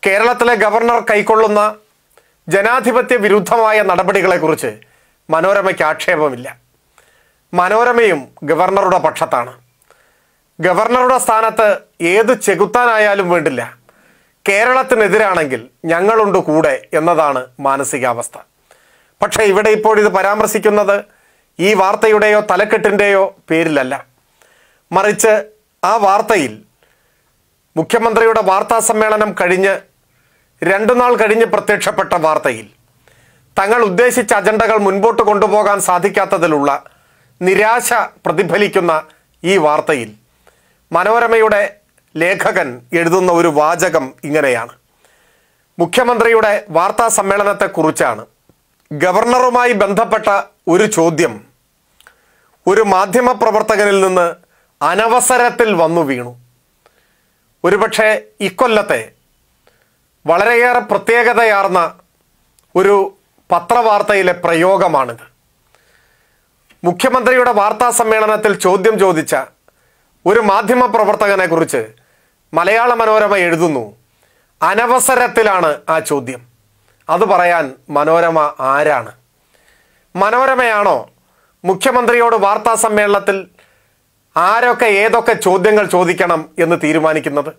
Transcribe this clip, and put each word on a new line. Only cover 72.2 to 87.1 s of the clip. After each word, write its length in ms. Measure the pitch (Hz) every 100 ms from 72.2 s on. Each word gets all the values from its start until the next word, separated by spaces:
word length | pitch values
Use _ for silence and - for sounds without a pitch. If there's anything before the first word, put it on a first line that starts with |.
| _ _ _ 156
മലയാള 340 | 175 220 247 233
മനോരമ 320 | 220 214 208 196 175
എഴുതുന്നു, 380 | 165 170 143 110 104 _ _ _ _ _ _ 160
"അനവസരത്തിലാണ് 1000 | 202 233 254 247 254 240 220 214 190 165 143 -
ആ 40 | 160 156
ചോദ്യം." 300 | 143 123 127 - _ _ _ _ _ -
അത് 120 | 165 220
പറയാൻ 340 | 185 175 175 143 131 _ 147
മനോരമ 420 | 147 165 170 160 147 - 131
ആരാണ്? 380 | 139 151 143 110 - _ _ _ _ _ _ _ _ _ 180
മനോരമയാണോ 760 | 202 233 262 262 247 214 202 143 101 _ _ _ _ _ 175
മുഖ്യമന്ത്രിയോട് 680 | 185 262 247 233 240 233 226 196
വാർത്താ 280 | 214 220 220 226
സമ്മേളനത്തിൽ 520 | 208 208 202 196 196 180 _ _ _ _ _ _ _ _ -
ആരൊക്കെ 540 | 175 220 240 233 240 196
ഏതൊക്കെ 300 | 214 233 226 214 -
ചോദ്യങ്ങൾ 400 | 190 190 214 196 185
ചോദിക്കണം 460 | 175 175 180 165 156 -
എന്ന് 140 | 165 170
തീരുമാനിക്കുന്നത്? 680 | 156 156 156